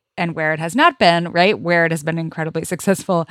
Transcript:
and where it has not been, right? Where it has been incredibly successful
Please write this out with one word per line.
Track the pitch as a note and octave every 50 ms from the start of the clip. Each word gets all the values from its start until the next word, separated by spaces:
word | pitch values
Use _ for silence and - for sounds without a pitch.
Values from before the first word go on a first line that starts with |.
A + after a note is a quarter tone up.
| _ _ -
and | - F3 E3+ D#3
where | D#3+ D#3 D#3 D#3
it | D#3
has | E3 E3+ F3
not | C4+ D#4 F4 C4 -
been, | G#3+ F3 E3+ E3+ E3+ E3+
right? | E3+ E3+ F3+ G#3 E3+
Where | G#2 D#3+ E3+ F3 E3+ E3
it | E3
has | E3 D3+ D3
been | E3 D#3+ E3
incredibly | D#3+ D#3+ - E3+ D#3 D#3+ D#3+ E3 E3
successful | - F3+ - - G3+ F#3+ - - - F3+ E3+ D#3+ -